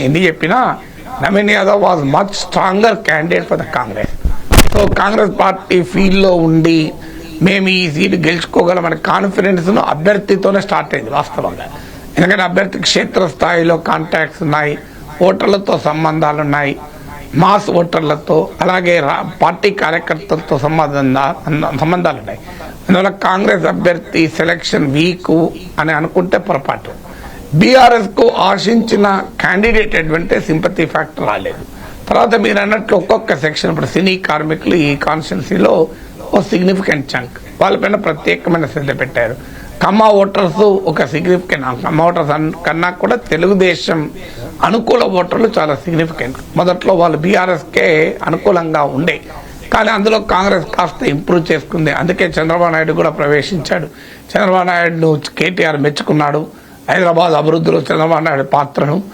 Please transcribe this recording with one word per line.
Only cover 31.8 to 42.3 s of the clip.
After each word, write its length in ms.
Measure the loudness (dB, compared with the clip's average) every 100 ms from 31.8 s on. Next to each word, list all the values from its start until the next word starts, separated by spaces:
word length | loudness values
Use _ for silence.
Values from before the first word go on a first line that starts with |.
| -16 -10 0
తర్వాత 260 | 2 2 2 2
మీరు 140 | 0
అన్నట్లు 320 | 0 -2 0 0
ఒక్కొక్క 340 | 2 0 0 -2
సెక్షన్, 280 | -2 -2 -2
ఇప్పుడు 140 | -2 -2
సినీ 220 | 0 0 0 0
కార్మికులు 500 | -2 -2 -2 0 2 2
ఈ 20 | 0 -2
కాన్స్టిట్యుయెన్సీలో 720 | -2 -2 -6 -2 2 4 4 0 -4 -18 -16 -2
ఓ 60 | -2 0
సిగ్నిఫికెంట్ 560 | 0 2 0 0 -2 -2
చంక్, 240 | -6 -6 -12 -8 0
వాళ్ళపైన 360 | 2 2 0 0 -2
ప్రత్యేకమైన 600 | -2 -2 -2 0 0 -2
శ్రద్ధ 200 | -4 -4 -4
పెట్టారు. 340 | -4 -2 -2 -4 -12 -16 -14 -2
కమ్మ 200 | 2 4 6 6
ఓటర్స్ 420 | 4 2 0 4 4 4 0
ఒక 140 | -2 -2
సిగ్నిఫికెంట్, 520 | -2 0 0 0 -4 -4 -4 -2
కమ్మ 140 | 2 2
ఓటర్స్ 220 | 2 0